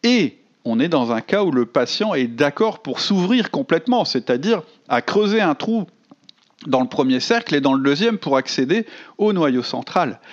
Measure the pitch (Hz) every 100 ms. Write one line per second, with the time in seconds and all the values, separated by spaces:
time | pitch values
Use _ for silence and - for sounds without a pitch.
0 | 233 247 139 - _ _ 120 113 160 160
1 | 117 117 - 196 196 131 117 147 123 -
2 | 214 160 123 117 143 143 220 - - 123
3 | - 196 180 247 190 - 135 165 202 247
4 | - 131 - 127 180 214 - _ _ 120
5 | - 202 208 220 190 147 - 226 180 _
6 | _ - - _ _ _ - 127 127 -
7 | 131 127 - 233 233 147 135 135 135 143
8 | 226 208 - 135 131 - 135 214 220 -
9 | - - 214 196 151 127 117 127 - 185
10 | 151 - -